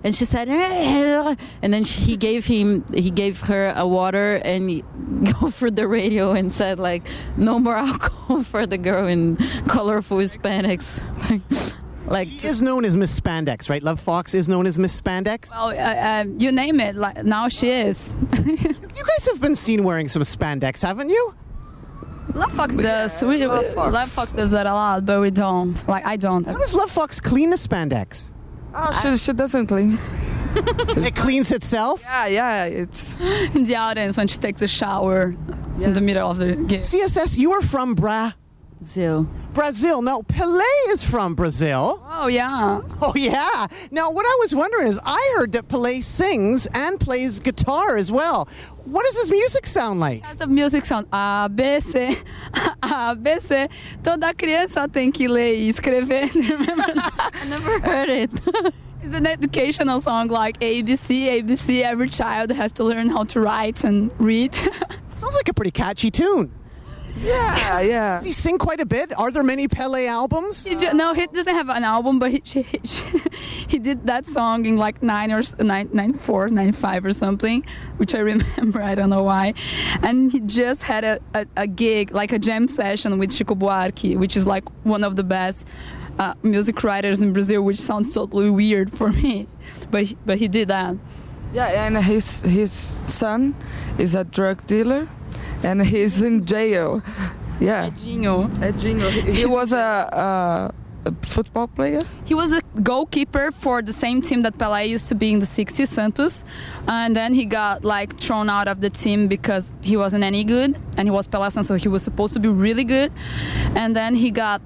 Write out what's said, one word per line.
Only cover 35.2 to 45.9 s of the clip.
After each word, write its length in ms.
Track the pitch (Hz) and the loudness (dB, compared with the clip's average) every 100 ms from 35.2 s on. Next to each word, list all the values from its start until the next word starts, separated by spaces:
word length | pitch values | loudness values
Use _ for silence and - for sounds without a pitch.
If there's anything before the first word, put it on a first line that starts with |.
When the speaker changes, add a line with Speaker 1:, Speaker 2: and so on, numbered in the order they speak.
| 180 175 151 - - - | 2 -2 -10 -10 -8 -2
Speaker 4:
Yeah. 80 | 196 | 0
Speaker 3:
in 60 | |
the 80 | 196 | 2
middle 280 | 202 190 185 | 2 2 0
of 80 | 180 | 0
the 180 | 180 180 | 0 0
game. 260 | 330 190 | 0 0
Speaker 2:
C 160 | - 359 | 0 0
S 160 | 381 - | 2 2
S, 220 | 349 240 | 0 2
you 160 | 294 | 2
are 80 | 392 | 4
from 340 | - 269 254 185 | 2 0 0 0
Bra- 380 | 208 220 226 - - - - - | 2 0 -2 -6 -20 -20 -20 -20
Speaker 1:
Brazil. 480 | 165 190 170 156 156 - - | -10 -2 0 2 0 -4 -6
Speaker 2:
Brazil. 480 | - 294 214 330 285 | -2 0 2 2 2
Now, 220 | 240 269 | 0 -2
Pelé 680 | 208 - 349 349 453 571 523 | -2 -2 2 2 4 4 2
is 120 | 392 | 0
from 320 | - 240 190 160 | 0 0 0 0
Brazil. 680 | 170 135 147 131 170 - 277 | -2 0 0 2 0 -2 -6
Speaker 3:
Oh, 220 | 320 269 | -4 0
yeah. 540 | 240 247 269 202 202 - - | 0 0 0 0 0 -6 -2
Speaker 2:
Oh, 120 | 294 285 | 0 2
yeah. 520 | 277 269 330 427 202 381 349 | 0 2 0 0 -2 -8 -6
Now, 200 | 294 320 | -2 0
what 140 | 320 466 | 2 2
I 120 | 523 | 4
was 120 | 440 | 4
wondering 340 | 269 349 453 247 | 2 2 2 2
is, 120 | 202 - | 0 -2
I 300 | 311 539 466 | 0 2 2
heard 160 | 240 | 0
that 160 | 233 226 | -2 -2
Pelé 340 | 262 240 | -2 0